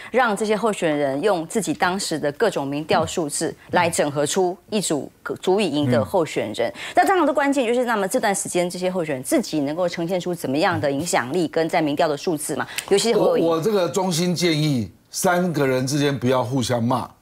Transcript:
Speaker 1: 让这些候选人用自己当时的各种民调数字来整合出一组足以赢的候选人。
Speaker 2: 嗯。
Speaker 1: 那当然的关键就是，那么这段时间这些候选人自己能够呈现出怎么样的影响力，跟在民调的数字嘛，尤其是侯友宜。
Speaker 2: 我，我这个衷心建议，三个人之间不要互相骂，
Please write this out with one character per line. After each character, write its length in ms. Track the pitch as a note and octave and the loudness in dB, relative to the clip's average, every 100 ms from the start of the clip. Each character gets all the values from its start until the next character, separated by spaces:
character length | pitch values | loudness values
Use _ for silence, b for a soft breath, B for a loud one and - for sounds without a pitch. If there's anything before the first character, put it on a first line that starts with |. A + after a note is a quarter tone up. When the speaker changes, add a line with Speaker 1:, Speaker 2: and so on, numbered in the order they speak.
| B | B
Speaker 1:
让 240 | A3+ B3 G3 | 0 2 2
这 100 | G#3+ | 0
些 80 | |
候 200 | G#3+ A3 | 0 0
选 200 | G3 E3+ D3 | 0 0 0
人 240 | C#3+ C3+ | 0 0
用 260 | G3+ F#3 E3 | 0 0 -2
自 140 | A3+ | -4
己 120 | E3+ | -2
当 240 | D3 F#3 F#3+ | 0 0 0
时 220 | - D#3 | -4 -4
的 100 | D3 | -4
各 160 | C#3+ A3+ | 0 0
种 180 | E3 C#3 | 0 -4
民 160 | C#3+ | -4
调 220 | D#3+ F#3+ D#3+ | 0 0 0
数 240 | - D3+ | -2 -4
字 260 | - D#3 - B | -2 -4 -6 B
来 180 | F3+ E3+ | 0 2
整 220 | E3+ D3 | 2 0
合 140 | C#3 D3 | 0 0
出 320 | - F3+ F#3 - | 0 0 -2 -4
一 120 | G#3+ | -4
组 280 | - D3 - _ - - | -2 -2 -6 _ -10 -6
足 200 | - F#3+ | 0 2
以 80 | G3 | 2
赢 200 | C#3+ C#3 | 0 2
的 140 | C#3+ | 2
候 220 | C3 G3 D#3 | 2 0 0
选 260 | - A2 | -2 -4
人。 180 | G#2+ A#2 | -2 -4
Speaker 2:
嗯。 40 | B B - | B B 2
Speaker 1:
那 120 | F4+ | 4
当 80 | F#4+ | 4
然 100 | C#4+ | 4
的 80 | |
关 200 | C4+ C#4+ | 2 2
键 120 | C#4 A3+ | 2 2
就 80 | |
是， 120 | A#3+ A#3+ | 0 2
那 100 | A3 | 0
么 100 | G3 | 0
这 140 | B3+ | 0
段 160 | A3 G3 | 0 -2
时 140 | - | -2
间 200 | F3+ F3 | -2 -2
这 80 | F3+ | -2
些 140 | F#3 | -2
候 140 | F#3 D#3 | -2 -2
选 100 | C3 | -4
人 80 | |
自 180 | C3 D4+ | 0 0
己 200 | G#3+ D#3 | 0 -2
能 120 | C#3 | -2
够 140 | D#3 F3+ | 0 -2
呈 180 | F3 E3+ | -2 -2
现 140 | F#3 | -2
出 160 | F3+ - | -2 -6
怎 160 | C#3+ | -2
么 60 | C3+ | 0
样 240 | F#3+ E3 | 2 2
的 100 | D3 | 0
影 80 | C#3 | -2
响 320 | C3+ E3+ A#2+ | -2 -2 0
力， 160 | E3 D#3+ | -2 0
跟 220 | - E3 | 0 0
在 120 | F3 | 0
民 140 | D#3 D3 | 0 2
调 140 | E3+ | 0
的 80 | C#3+ | 0
数 180 | - D3+ | -2 -2
字 220 | - C#3+ | -2 -6
嘛， 100 | A#2+ B B | -6 B B
尤 80 | G3 | 2
其 160 | G#3+ | 4
是 40 | G#3+ | 2
侯 100 | F3+ | 4
友 100 | E3 | 2
宜。 40 | |
Speaker 2:
我， 120 | E3 E3 | 2 2
我 60 | |
这 100 | G3 | 2
个 160 | G#3 F3 | 2 0
衷 240 | F#3+ F#3 | 0 0
心 240 | D#3+ F3+ E3 | 0 0 2
建 160 | F3 | 2
议， 400 | D3+ D#3 C3 G2 - _ | 2 2 0 -2 -8 _
三 440 | - F#3 F3+ F3+ | -2 0 2 0
个 120 | D#3 C#3 | 0 2
人 220 | C3 C3 | 0 0
之 100 | C#3+ | 0
间 220 | C#3+ C3 | 0 0
不 80 | A#2+ | 0
要 160 | B2+ | 2
互 180 | A#2 C3+ | 0 -2
相 220 | A#2 A#2+ | 0 0
骂， 260 | A#2 B2+ - - | 0 0 -4 -14